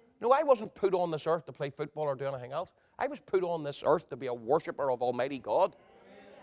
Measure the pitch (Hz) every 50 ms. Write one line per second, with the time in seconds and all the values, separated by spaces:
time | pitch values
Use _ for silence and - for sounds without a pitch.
0 | _ _ _ - 202 233 262 285 320 294 277 208 214 202 - - - 196 185 180
1 | 180 175 160 147 - 160 160 170 - - 127 - 151 139 - - 156 - - 151
2 | 151 147 135 127 139 139 143 127 123 123 135 156 185 - _ _ _ _ _ -
3 | - 277 294 226 - - - 185 175 175 170 160 147 143 139 - - 131 151 180
4 | - - 143 120 135 123 123 123 113 110 143 170 - 165 147 - 143 135 127 117
5 | 123 123 120 123 123 139 143 131 110 - 113 147 185 208 - - - _ - -
6 | - - - - - - - -